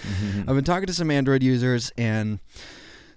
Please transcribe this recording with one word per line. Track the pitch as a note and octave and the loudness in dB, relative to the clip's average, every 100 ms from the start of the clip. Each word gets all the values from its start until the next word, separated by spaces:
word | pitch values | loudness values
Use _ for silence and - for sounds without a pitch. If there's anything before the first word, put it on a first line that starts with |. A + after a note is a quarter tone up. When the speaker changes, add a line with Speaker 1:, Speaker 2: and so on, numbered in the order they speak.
Speaker 1:
Mm-hmm. | G#2 F#2+ G#2 G2+ G2+ | -8 -4 -2 -2 0
Speaker 2:
I've | C3+ | 0
been | |
talking | C#3 F3 F#3+ | 2 0 -2
to | |
some | E3+ D#3+ | -2 0
Android | C#3+ C3+ C3+ | 2 4 4
users, | C3 B2 B2+ B2 A#2 - | 4 2 2 0 -2 -2
and, | A#2 A2 G#2+ G#2 - - - - - - - | 0 0 -2 -6 -10 -20 -20 -20 -20 -20 -20